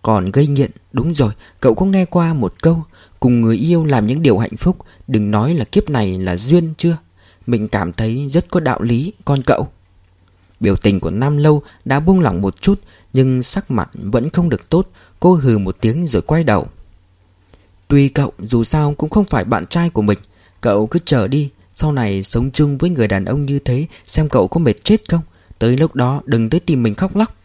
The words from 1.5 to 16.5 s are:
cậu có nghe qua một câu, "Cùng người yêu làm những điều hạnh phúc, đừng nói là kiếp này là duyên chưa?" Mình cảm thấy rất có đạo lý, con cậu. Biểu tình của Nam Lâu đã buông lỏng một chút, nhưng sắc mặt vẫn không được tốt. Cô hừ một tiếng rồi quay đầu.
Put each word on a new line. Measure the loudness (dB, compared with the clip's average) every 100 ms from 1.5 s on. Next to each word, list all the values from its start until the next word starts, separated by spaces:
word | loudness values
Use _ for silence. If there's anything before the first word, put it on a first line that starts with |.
| _
cậu | 0 2
có | 2
nghe | 2 0
qua | 0 0
một | 0 -4 0
câu, | 0 0 -4 _ _ _
"Cùng | 0 2
người | 2 2
yêu | 2 2 2
làm | 0 0
những | 0
điều | 2 2
hạnh | 0 -2
phúc, | -2 -2 -10 _ -4
đừng | -2 0
nói | 0 0
là | -2 0
kiếp | -2 0
này | -2 -2 -2
là | -4 -4
duyên | 2 2 2 -4
chưa?" | -2 -2 _ _ _ _ -4
Mình | -2 -2
cảm | -4 -4
thấy | -4 -4 -4 -2
rất | -2 -2
có | -2
đạo | -2 -2
lý, | 0 -2 -2 -8 -2
con | -2
cậu. | 0 -2 -2 _ _ _ _ _ _ _ _ _
Biểu | 0 2
tình | 0 0
của | -2
Nam | -2 -2 2
Lâu | 2 2 -2 _ -4
đã | 0
buông | 2 2
lỏng | 2 0
một | -4 -2
chút, | -4 -4 -8 _ _
nhưng | 0 2 0
sắc | -2 -4 -2
mặt | -4 -4
vẫn | -8 -4 -2 0
không | 0 0
được | -2 0
tốt. | -2 -2 _ _ _
Cô | 2
hừ | 4 4 2
một | 0 -2
tiếng | -2 -2 -2
rồi | -2
quay | 0 0
đầu. | 2